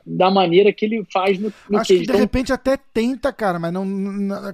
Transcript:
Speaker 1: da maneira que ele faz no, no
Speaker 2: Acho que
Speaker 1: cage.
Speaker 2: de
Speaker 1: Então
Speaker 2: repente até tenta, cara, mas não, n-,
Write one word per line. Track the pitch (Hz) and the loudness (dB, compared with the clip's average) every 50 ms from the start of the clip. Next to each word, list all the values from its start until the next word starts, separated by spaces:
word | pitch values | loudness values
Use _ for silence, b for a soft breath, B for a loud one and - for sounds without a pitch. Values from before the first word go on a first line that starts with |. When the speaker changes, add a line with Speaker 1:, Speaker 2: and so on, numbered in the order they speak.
| - | -8
Speaker 1:
da | 165 165 165 180 190 | -8 -2 2 2 4
maneira | 196 196 185 170 170 185 208 208 196 | 4 4 2 4 4 4 4 4 2
que | - 214 | 0 -2
ele | 214 226 226 190 - - | -4 -4 -4 -6 -4 -4
faz | 190 185 202 196 180 | -2 0 0 0 0
no, | 208 214 - - - - | -2 -6 -8 -10 -8 -2
no | 202 208 | -2 0
Speaker 2:
Acho | 226 - | 2 4
que | 190 | 2
Speaker 1:
cage. | 180 | 2
Speaker 2:
de | 165 - | 2 2
Speaker 1:
Então | 254 202 | 0 2
Speaker 2:
repente | 208 202 - 247 262 - | 2 2 0 -2 -2 -2
até | 262 247 - 269 269 262 _ _ | -4 -2 0 -2 -2 -2 _ _
tenta, | - 226 226 247 269 226 - 277 | -4 -2 -2 -2 -2 -2 -4 -6
cara, | - - 220 196 175 170 | -4 -2 -2 -2 -2 -2
mas | 165 170 | -4 -6
não, | 175 190 196 | -4 -4 -6
n-, | 196 196 196 196 202 196 202 202 196 196 - - 202 | -6 -4 -6 -6 -6 -6 -6 -6 -6 -6 -6 -8 -12